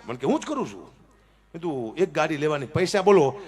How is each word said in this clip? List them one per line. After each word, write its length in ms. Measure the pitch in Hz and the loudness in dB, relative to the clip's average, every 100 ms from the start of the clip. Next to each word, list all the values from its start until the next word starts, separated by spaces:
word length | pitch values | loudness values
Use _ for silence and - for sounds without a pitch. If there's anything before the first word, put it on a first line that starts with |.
| - | -10
મને 120 | 123 | -4
કે, 100 | 135 | 0
"હું 120 | 294 | -2
જ 60 | - | -2
કરું 260 | 285 143 | -6 -6
છું." 100 | 95 | -10
મેં 800 | - _ _ _ _ _ _ 170 | -20 _ _ _ _ _ _ -10
કીધું, 340 | 170 135 110 147 | -6 -6 -6 -2
"એક 160 | 180 | -2
ગાડી 240 | 151 160 147 | 0 -2 0
લેવાની, 280 | 151 147 123 | -2 -2 -4
પૈસા 360 | 165 180 202 | -2 0 2
બોલો." 380 | 185 196 135 - | 6 6 6 0